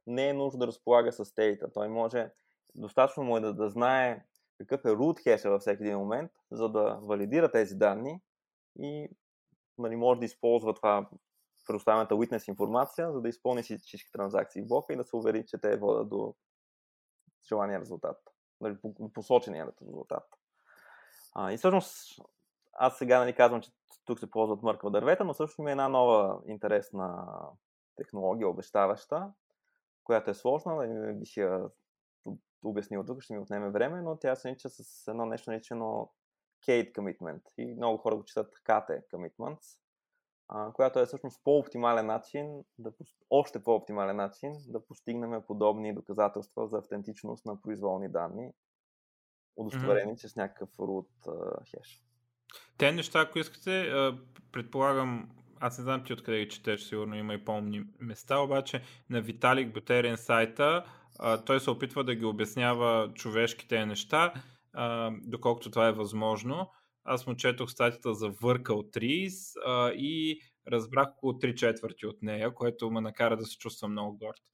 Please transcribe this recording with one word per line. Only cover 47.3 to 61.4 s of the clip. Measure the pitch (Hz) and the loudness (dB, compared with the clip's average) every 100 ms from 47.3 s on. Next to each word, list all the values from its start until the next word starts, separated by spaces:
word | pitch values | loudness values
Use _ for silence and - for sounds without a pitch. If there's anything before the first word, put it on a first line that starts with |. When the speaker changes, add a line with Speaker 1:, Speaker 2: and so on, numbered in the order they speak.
| 120 113 | -10 -10
Speaker 1:
на | 101 | -10
произволни | 110 104 101 95 95 | -8 -4 -2 -2 -4
данни, | 82 85 101 123 - _ _ _ _ _ _ _ _ _ - | -4 -4 -8 -12 -16 _ _ _ _ _ _ _ _ _ -10
удостоверени | 110 131 131 104 104 | -8 -4 2 2 2
Speaker 2:
Мгм. | 117 | -6
Speaker 1:
чрез | 107 - | -10 -6
някакъв | 95 - 95 | -6 -6 -14
root, | - 98 95 92 _ - | -6 -4 -4 -8 _ -12
а, | 85 - - - | -8 -8 -8 -12
хеш. | - - - _ _ _ _ _ - - - | -20 -20 -20 _ _ _ _ _ -20 -20 2
Speaker 2:
Те | 143 | 2
неща, | 170 160 160 | 2 0 2
ако | 156 165 | 2 0
искате, | 156 - 190 185 | -6 -8 -2 -2
а, | 175 135 135 127 - - _ | 0 2 2 0 -14 -20 _
предполагам, | 123 120 135 139 135 131 120 - - _ - | -12 -6 0 2 2 0 -4 -8 -18 _ -6
аз | 123 123 | -4 -4
не | |
знам | 123 131 | -4 -4
ти | 127 | -4
откъде | 117 - 110 | -8 -2 -2
ги | 107 | -2
четеш, | - - 104 | -4 -4 -4
сигурно | - 107 107 107 | -4 -6 -6 -6
има | 107 | -6
и | 104 104 | -6 -4
по-умни | 107 104 104 - - | -4 -4 -6 -8 -12
места, | 120 110 - 139 | -12 -12 -2 0
обаче | 143 139 135 127 - - _ | 2 0 -2 -8 -8 -20 _
на | 120 | -4
Виталик | 110 113 127 131 123 | -4 2 4 4 2
Бутерин | 107 - 123 120 113 | -6 2 2 4 -2
сайта, | - 117 113 113 147 175 175 - _ - | 2 4 4 2 2 2 -2 -18 _ -4
а, | 117 110 | 0 2